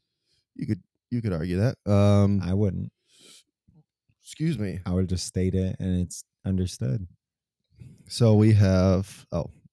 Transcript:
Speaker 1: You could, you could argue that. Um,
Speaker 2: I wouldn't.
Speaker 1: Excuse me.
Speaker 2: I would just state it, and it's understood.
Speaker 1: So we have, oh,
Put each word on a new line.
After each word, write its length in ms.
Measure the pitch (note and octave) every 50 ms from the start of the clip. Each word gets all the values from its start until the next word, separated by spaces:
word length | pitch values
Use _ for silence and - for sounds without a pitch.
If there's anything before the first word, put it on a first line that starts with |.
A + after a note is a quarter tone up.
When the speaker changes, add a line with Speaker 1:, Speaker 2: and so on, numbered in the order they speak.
| _ _ _ _ _ _ _ _ _ _ _
Speaker 1:
You 120 | - - -
could, 140 | A2 F2+ - _ _ _ _ _
you 120 | A#2+ A#2+
could 120 | A2 A2 F2+
argue 240 | D#2+ E2+ F2+ F2 F#2
that. 180 | G#2 A2+ - - _ -
Um, 500 | G2+ G2+ G2+ G2+ G2+ G2+ G2+ G2 G2+ G2 F2
Speaker 2:
I 100 | F2 F#2
wouldn't. 380 | G2+ G#2+ G2 F2 F2+ G2 A2+ - _ _ _ _ _ - - - - _ _ _ _ _ _ _ _ _ _ _ _ _ _ _ _ _
Speaker 1:
Excuse 360 | - - - D#3 E3 D#3+ G#2+
me. 200 | G#2 G2 D#2 F2+ F2+
Speaker 2:
I 60 | F#2 F2+
would 160 | F#2 F#2+ E2+
just 160 | F#2 F2 -
state 300 | - - F#2 F#2 F#2 F2+
it, 200 | F#2+ F#2 F#2 F#2+ -
and 220 | - F#2 F#2 F2+
it's 220 | F2 E2+ - - - _ _ _ _
understood. 640 | G2 F#2+ F#2 F#2 F2 - - A#2 B2+ C3 A2+ F#2 E2+ - _ _ _ _ _ _ _ _ _ _ _ _ _ - - - _ _ -
Speaker 1:
So 280 | - - A#2+ A2+ G#2+
we 180 | G#2 G#2+ A2+ G#2+
have, 720 | G2+ G#2 F#2+ F#2+ F#2 F#2 F#2+ F#2 F#2 F#2+ - - - - _
oh, 180 | - E2+ - - - _ _ _